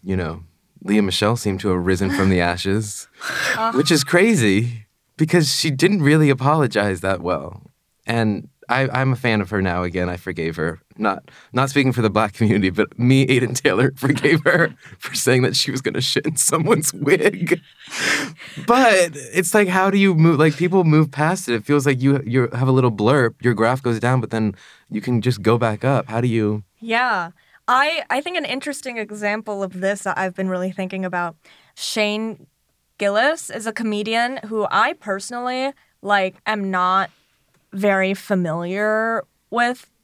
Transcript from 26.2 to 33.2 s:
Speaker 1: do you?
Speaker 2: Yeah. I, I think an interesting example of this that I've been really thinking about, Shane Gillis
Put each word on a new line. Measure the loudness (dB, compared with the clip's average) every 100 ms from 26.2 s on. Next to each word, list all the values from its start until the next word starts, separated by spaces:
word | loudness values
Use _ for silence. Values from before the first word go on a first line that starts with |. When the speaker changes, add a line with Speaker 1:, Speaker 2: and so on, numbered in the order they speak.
Speaker 1:
do | -2
you? | 0 -2 -4 -8 _
Speaker 2:
Yeah. | -6 -2 -2 -4 -6 _ _ _ -2
I, | 0 2 -2 -4
I | -4
think | -2 -6
an |
interesting | -4 -6 -8 -10 -10 -10
example | -10 -6 -4 -4 -6 -6
of | -6 -4
this | -4 -4
that | -4 -4
I've | -4
been | -4 -4
really | -2 -4
thinking | -6 -8 -6
about, | -6 -4 -6 -8 _ _ _
Shane | -12 -8 -2 -2 -2 -6 -10 -18 _ _ _ _ _
Gillis | -2 2